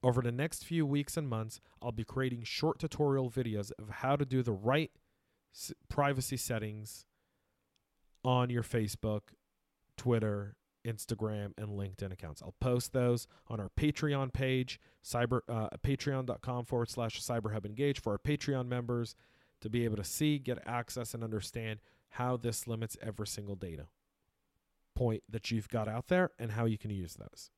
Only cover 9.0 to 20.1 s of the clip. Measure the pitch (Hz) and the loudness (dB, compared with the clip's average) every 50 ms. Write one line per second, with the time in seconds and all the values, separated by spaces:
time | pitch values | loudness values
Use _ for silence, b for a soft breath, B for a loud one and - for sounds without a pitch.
9 | - 110 107 107 - - - _ _ _ _ _ _ _ _ _ _ _ _ - | -2 -2 -2 -2 -4 -8 -20 _ _ _ _ _ _ _ _ _ _ _ _ -4
10 | - 127 120 113 107 107 104 101 101 101 107 _ _ _ _ _ _ 113 113 104 | 2 4 4 4 4 2 0 0 -4 -6 -10 _ _ _ _ _ _ -6 -6 -6
11 | - - 120 101 107 107 107 104 104 101 - - 107 104 104 101 98 98 95 - | -4 -4 -2 -2 0 -2 -2 -2 -4 -6 -6 -8 -6 -6 -4 -2 -4 -4 -4 -6
12 | 104 95 92 - - 80 73 - - - - _ - 131 123 123 123 - - 131 | -6 -6 -6 -8 -10 -10 -10 -10 -12 -14 -8 _ 0 2 2 2 2 2 2 4
13 | 123 123 120 120 - b b b b - 117 110 101 95 _ - - 151 143 - | 4 4 4 2 0 b b b b -8 -6 -6 -6 -4 _ 2 2 2 2 2
14 | - 151 143 139 135 127 - - 135 131 131 131 127 127 - - b b b b | 0 0 2 2 0 -2 -2 0 0 2 2 2 2 0 -4 -12 b b b b
15 | b - - 120 120 117 127 123 - - 120 113 110 - - - _ - 139 131 | b -4 0 0 2 4 2 0 0 0 -2 -2 -2 -2 -4 -2 _ 0 0 2
16 | - 143 139 135 127 123 123 120 - - 123 123 120 - - 123 120 113 - - | 0 -2 -2 -2 -2 -2 -4 -6 -4 -4 -4 -4 -2 0 0 0 0 0 0 -2
17 | 120 113 - - - - 127 117 104 110 104 110 95 101 104 110 139 143 139 - | -2 -2 -2 -4 -4 -2 -2 0 0 0 -2 -2 -4 -4 -2 2 2 2 2 2
18 | - 113 101 101 _ - 147 143 - - 139 131 127 123 123 123 120 117 120 120 | 0 0 0 0 _ 0 0 0 2 0 0 0 2 0 0 -2 0 0 0 0
19 | 117 113 - b b b b b b b b b - 110 107 120 120 117 107 101 | 0 -2 -6 b b b b b b b b b -6 0 2 2 4 4 2 0
20 | 98 - | -2 -4